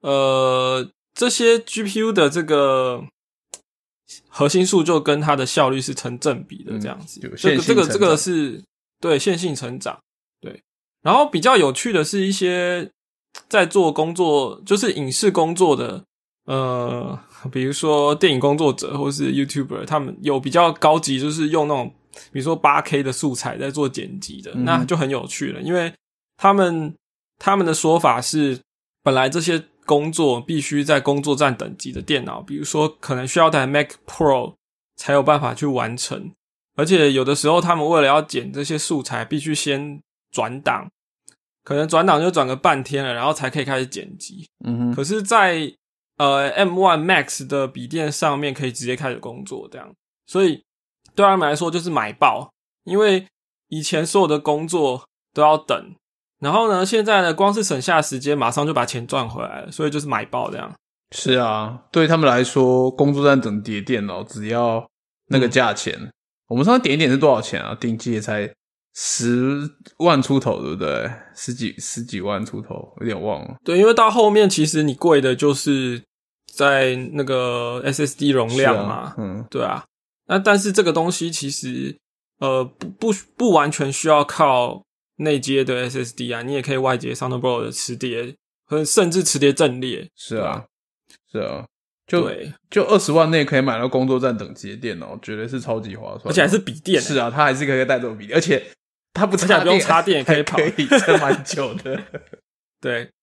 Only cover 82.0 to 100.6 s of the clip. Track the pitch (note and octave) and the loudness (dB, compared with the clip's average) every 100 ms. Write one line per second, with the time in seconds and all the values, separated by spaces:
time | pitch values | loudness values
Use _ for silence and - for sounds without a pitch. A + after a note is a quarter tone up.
82 | _ _ _ _ C3+ C3 B2+ _ F3+ - | _ _ _ _ -2 0 -2 _ -16 -4
83 | A3+ G3+ - _ A#3+ E3 D3 - C#3 C3+ | -2 -2 -6 _ 4 4 4 0 -4 -2
84 | D#3+ D3+ C#3+ - D3+ B2+ A#2+ F#3+ _ _ | 4 4 4 2 4 4 2 -4 _ _
85 | _ _ D3+ C#3+ C3+ C3+ C3 B2 B2 C3 | _ _ -2 -2 0 -2 0 -2 -4 -6
86 | A#2 - A#2+ A#2 A#2+ C#3 B2+ C3 C3 B2+ | -8 -8 -8 -8 -6 -6 -2 -2 0 0
87 | B2 B2 C3 B2+ B2+ A#2+ A2+ A#2 - A#2+ | -4 -6 -6 -2 -2 -2 -4 -8 -10 -6
88 | B2+ A#2 B2 C#3 _ _ _ D3+ D3+ - | -6 -6 -10 -14 _ _ _ -4 2 2
89 | F3+ F3 F#3 C#3+ C#3+ C#3 D3+ B2+ B2+ A2 | 4 2 0 4 4 4 0 0 -6 -8
90 | - _ - A2+ F2+ A2+ - _ _ _ | -12 _ -8 -4 -4 -6 -12 _ _ _
91 | _ _ _ A2 A#1+ C#2 A#2 _ _ _ | _ _ _ -8 -8 -8 -14 _ _ _
92 | _ F3 - - - - _ G3+ C3+ G3 | _ -2 -2 -6 -14 -18 _ 0 4 4
93 | - D#3 D#3+ D#3+ C#3 C#3 C3+ A2+ B2+ C3 | 4 2 4 2 2 0 0 -2 -2 0
94 | C3 C3 C3 A2+ F#2+ - G2 G#2 A#2+ F2 | 0 0 0 -2 -8 -14 -16 -10 -10 -10
95 | - A2 - G#2+ A2+ C3 A#2+ A2+ G#2 F#2+ | -12 -16 -12 -10 -8 -8 -6 -6 -6 -12
96 | - - - D3+ D3+ G#3 - B2 - E3+ | -12 -12 -2 2 2 2 -2 -10 0 0
97 | - C#3 A#2 C3 D3 C3 C#3+ C3 C3 C3 | 2 -2 -2 2 2 2 0 0 2 0
98 | A#2+ A2 G#2 C3+ E3+ C#3 - _ _ _ | -2 -10 -2 0 2 0 -2 _ _ _
99 | _ - G3 F#3 F3+ F3+ F3+ F#3 - E3 | _ -2 0 0 2 2 4 2 4 2
100 | F3 D#3+ C3 D3+ D3 E3+ | 4 0 2 0 2 0